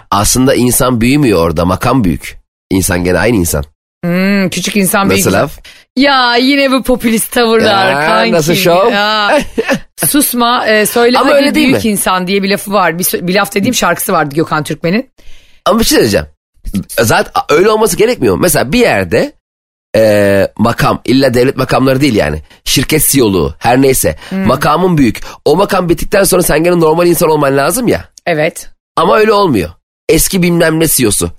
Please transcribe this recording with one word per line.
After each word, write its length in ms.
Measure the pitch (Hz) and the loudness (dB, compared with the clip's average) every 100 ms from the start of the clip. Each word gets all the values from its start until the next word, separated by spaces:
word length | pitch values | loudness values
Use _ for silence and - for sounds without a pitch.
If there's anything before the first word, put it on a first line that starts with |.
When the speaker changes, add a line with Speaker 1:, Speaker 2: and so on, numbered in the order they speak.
| - | -4
Speaker 1:
Aslında 440 | 98 107 120 131 101 | -2 0 2 2 2
insan 460 | 123 113 127 123 | 2 2 0 0
büyümüyor 440 | 120 147 135 92 85 | 2 2 2 2 0
orada. 200 | 80 85 | 0 0
Makam 380 | 92 123 127 | 0 0 0
büyük. 340 | 95 67 - - _ _ _ | 0 -2 -8 -18 _ _ _
İnsan 320 | 98 90 90 | -2 0 -2
gene 140 | 90 87 | 0 0
aynı 160 | 117 117 | 0 0
insan. 280 | 85 76 71 _ _ _ 175 | 0 -4 -6 _ _ _ -4
Speaker 2:
Hmm, 440 | 175 190 202 185 | -2 0 0 -2
küçük 260 | - 180 208 | -4 -4 -2
insan 340 | 190 208 196 | 0 0 0
büyük 100 | 139 | 0
Speaker 1:
Nasıl 100 | - | 0
Speaker 2:
insan. 120 | 104 | 0
Speaker 1:
laf? 160 | 143 - - - _ - | -2 -6 -20 -20 _ 0
Speaker 2:
Ya 400 | 285 262 247 240 | 2 2 2 2
yine 360 | 262 285 277 | 2 2 2
bu 120 | 262 | 0
popülist 480 | - 254 233 220 - | 0 -2 0 -2 -2
tavırlar 600 | 247 233 226 220 196 190 | -2 2 2 2 2 0
Speaker 1:
Ya, 80 | 143 156 | 0 0
Speaker 2:
kanki. 240 | 220 226 | 0 0
Speaker 1:
nasıl 220 | 170 151 175 | 0 0 0
şov? 360 | 180 170 233 | 2 2 2
Speaker 2:
Ya. 480 | 202 208 214 202 285 - - - | 2 0 0 0 0 -2 -6 -4
Speaker 1:
<laughs> 360 | 262 - - 156 | -4 -6 -6 -2
Speaker 2:
Susma, 600 | 294 285 240 240 247 - | 0 -2 -2 0 0 0
e, 180 | 214 208 | 0 0
söyle 320 | 240 240 254 | 2 2 2
Speaker 1:
Ama 100 | 269 | 2
Speaker 2:
hadi 60 | 285 | 2
Speaker 1:
öyle 200 | 285 302 | 2 2
değil 120 | 277 | 2
Speaker 2:
büyük 160 | 220 220 | 0 -2
Speaker 1:
mi? 60 | |
Speaker 2:
insan 360 | 202 - 185 180 | -2 -2 -2 -2
diye 160 | 196 | -2
bir 60 | 196 | -2
lafı 220 | 196 - | -4 -2
var. 260 | 202 175 165 | 0 0 -2
Bir, 40 | |
sö-, 240 | 190 - 175 | -4 -4 -2
bir 60 | 190 | -2
laf 200 | 202 202 | -2 -2
dediğim 180 | 196 | -2
şarkısı 400 | 247 190 175 - | 0 -2 -2 -2
vardı 220 | 180 151 143 | -2 -2 -2
Gökhan 280 | 156 156 | -2 -4
Türkmen'in. 460 | 147 156 170 202 - _ - - - - - | -4 -6 -2 -4 -4 _ -18 -18 -20 -6 -2
Speaker 1:
Ama 140 | 220 | 0
bir 60 | - | 2
şey 140 | 277 | 2
diyeceğim. 260 | 135 98 78 _ _ _ - 98 - - | 2 0 -4 _ _ _ -8 -8 -6 -2
Zaten 420 | 113 170 - - - | 0 0 0 -6 0
öyle 200 | 151 202 | 2 2
olması 280 | 220 220 165 | 2 0 0
gerekmiyor 380 | 214 247 110 85 | 0 2 0 0
mu? 60 | |
Mesela 300 | 180 135 113 | 0 0 0
bir 80 | 226 | 2
yerde, 540 | 214 113 90 110 277 - _ _ _ _ _ - | 2 0 0 -2 -2 -8 _ _ _ _ _ 2
e, 500 | 110 104 101 98 92 - | 2 2 0 2 -2 0
makam, 440 | 113 117 135 104 - | -2 0 -2 -2 0
illa 280 | 131 135 | 0 2
devlet 240 | 120 127 - | 2 0 -2
makamları 440 | 131 131 131 131 | -2 0 2 2
değil 140 | 143 107 | 0 0
yani. 260 | 76 76 - - - | -2 -4 -10 -16 -4
Şirket 420 | - 127 151 - | -4 0 -2 0
C 140 | 139 | 2
O'luğu, 320 | 113 95 71 - | 2 2 -2 -2
her 220 | 117 127 | 0 2
neyse. 340 | 135 127 - 78 - | 2 2 -2 -4 -8
Speaker 2:
Hmm. 100 | 190 | -4
Speaker 1:
Makamın 580 | 190 135 156 151 185 160 | -2 0 0 0 0 2
büyük. 220 | 127 - - - - | 0 0 -12 -6 -2
O 100 | 156 | 0
makam 340 | 202 190 175 | 0 -2 -2
bittikten 340 | 165 - 202 | -4 0 0
sonra 200 | 196 180 | 2 0
sen 200 | 170 156 | 0 0
gene 160 | 170 180 | 2 2
normal 280 | 160 160 175 | 2 2 2
insan 220 | 170 165 | 2 0
olman 280 | 156 143 139 | 2 0 0
lazım 300 | 139 175 226 | 0 -2 -2
ya. 180 | 87 - - - | -2 -6 -12 -6
Speaker 2:
Evet. 440 | 156 160 - - - _ - | -2 -2 -6 -18 -20 _ -2
Speaker 1:
Ama 200 | 165 226 | 0 2
öyle 160 | 214 | 4
olmuyor. 360 | 202 196 113 80 - _ _ - | 2 2 0 -2 -10 _ _ 0
Eski 320 | 156 - 196 | 0 0 0
bilmem 380 | 175 170 165 160 | 0 2 2 2
ne 80 | 160 | -2
C 200 | - 131 | 0 0
O'su, 220 | - 87 | -2 -6